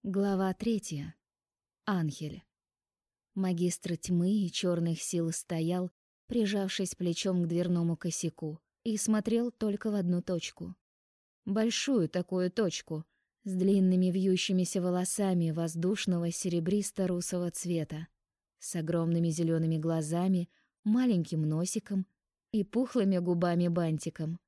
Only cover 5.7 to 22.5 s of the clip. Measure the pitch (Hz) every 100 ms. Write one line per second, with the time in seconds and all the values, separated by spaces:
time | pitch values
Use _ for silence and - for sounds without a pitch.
5.7 | 180 180 _ _ _ _ 233 208 202 190
6.7 | - 185 - 180 170 190 180 170 170 175
7.7 | 175 170 160 175 - 165 - 156 156 _
8.7 | _ 233 214 - 214 - 233 240 _ 214
9.7 | 208 220 208 180 175 175 175 - - 175
10.7 | - _ _ _ _ _ _ - 196 226
11.7 | - - 254 160 180 180 185 180 180 196
12.7 | - - 156 - _ _ _ 202 185 190
13.7 | 196 185 180 185 185 190 185 - 185 180
14.7 | 196 180 180 185 - 196 180 165 156 165
15.7 | 165 180 208 - 175 170 165 185 170 165
16.7 | 208 196 - 185 175 175 180 175 - 175
17.7 | 170 151 156 165 _ _ _ _ _ -
18.7 | 175 160 170 165 170 170 160 165 165 160
19.7 | 160 160 165 151 170 185 185 175 _ _
20.7 | _ 214 233 254 185 151 160 156 156 185
21.7 | 220 - 196 185 _ _ _ _